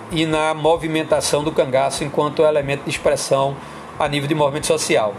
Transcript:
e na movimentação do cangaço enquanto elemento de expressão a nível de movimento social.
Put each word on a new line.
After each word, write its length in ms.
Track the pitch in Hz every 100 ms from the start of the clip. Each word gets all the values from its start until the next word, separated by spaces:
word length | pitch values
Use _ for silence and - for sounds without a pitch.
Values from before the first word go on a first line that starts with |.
| -
e 160 | 165 160
na 280 | 156 156
movimentação 880 | 156 151 165 160 156 151 151 - 147
do 80 | 151
cangaço 540 | 151 143 131 135 - 151
enquanto 360 | 156 147 -
elemento 440 | 156 151 139 139 170
de 60 |
expressão 680 | 156 160 139 - 135 139 139 - - - -
a 80 | 151
nível 220 | 143 139
de 60 | 156
movimento 320 | 147 147 -
social. 460 | 156 - 147 107